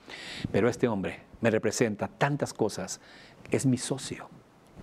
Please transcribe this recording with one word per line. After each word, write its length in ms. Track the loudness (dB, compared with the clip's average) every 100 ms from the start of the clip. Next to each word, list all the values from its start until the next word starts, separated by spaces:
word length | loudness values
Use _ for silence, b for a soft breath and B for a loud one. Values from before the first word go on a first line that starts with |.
| B B B B B
Pero 160 | 2 4
este 180 | 4 2
hombre 340 | 2 -2 -6 -14 -2
me 100 | 2
representa 580 | 4 2 2 2 2 -6
tantas 440 | 0 2 2 -2
cosas, 480 | 0 -2 -2 -8 -10 B B B B -4
es 140 | 0
mi 140 | 2 2
socio 500 | 0 -6 -6 -10 -12 -20 -20 _ -20 -2